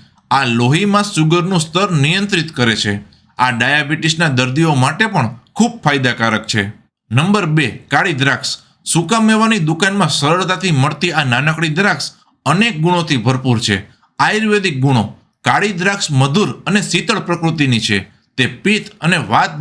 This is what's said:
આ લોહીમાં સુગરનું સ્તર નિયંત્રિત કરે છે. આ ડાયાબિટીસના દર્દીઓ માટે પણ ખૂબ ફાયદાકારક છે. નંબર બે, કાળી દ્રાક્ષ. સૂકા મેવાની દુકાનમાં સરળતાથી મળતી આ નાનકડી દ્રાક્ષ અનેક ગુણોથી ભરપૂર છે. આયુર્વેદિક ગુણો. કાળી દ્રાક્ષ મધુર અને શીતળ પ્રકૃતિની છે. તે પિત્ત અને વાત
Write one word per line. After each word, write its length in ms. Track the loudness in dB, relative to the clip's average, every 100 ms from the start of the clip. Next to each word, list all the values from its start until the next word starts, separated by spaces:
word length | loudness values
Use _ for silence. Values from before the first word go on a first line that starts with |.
| -20 _ _
આ 140 | 0 2
લોહીમાં 580 | 2 2 2 2 2
સુગરનું 560 | 0 0 2 2 2 0
સ્તર 320 | 0 -2 0
નિયંત્રિત 640 | 0 0 0 0 -2 -4 -2
કરે 200 | 0 0
છે. 240 | -2 -4 -8 _ _ -2
આ 120 | -2
ડાયાબિટીસના 800 | 0 0 0 0 -2 -2 0 0
દર્દીઓ 480 | 0 0 2 2 2
માટે 300 | 0 0 -2
પણ 300 | 0 -2 -6 _ 0
ખૂબ 280 | 0 -2
ફાયદાકારક 640 | -4 -2 -2 0 -2 -2 -2
છે. 260 | -4 -4 -8 _ _ _
નંબર 340 | 0 2 2 2
બે, 220 | 0 0
કાળી 460 | -4 -2 0 0
દ્રાક્ષ. 440 | 0 0 0 -4 -10 _ _ -2
સૂકા 340 | -2 0 2
મેવાની 400 | 2 4 2 2
દુકાનમાં 500 | 0 0 0 2 0
સરળતાથી 640 | 0 0 0 0 -2 0
મળતી 400 | 2 0 0 -2
આ 120 | 0
નાનકડી 460 | 0 0 0 -2 -2
દ્રાક્ષ 420 | 0 0 -2 -6 -12 _ _ -2
અનેક 360 | 0 0 0
ગુણોથી 360 | 0 0 0 0
ભરપૂર 420 | 0 0 0 0
છે. 280 | 0 -2 -6 _ _ -2
આયુર્વેદિક 600 | 0 0 0 0 0 0
ગુણો. 380 | 2 2 0 -8 _ _ 0
કાળી 300 | 0 0 -2
દ્રાક્ષ 300 | -2 -2 -2 0
મધુર 280 | 2 2 0 -4 -2
અને 140 | -2 0
શીતળ 320 | -2 -2 -4 -4
પ્રકૃતિની 580 | -2 -2 0 0 0 0
છે. 100 | -2 -4 _ _ -4
તે 80 | -4 -2
પિત્ત 220 | -2 -2 -4 -6 -2
અને 120 | -2 0
વાત 200 | 0 0 0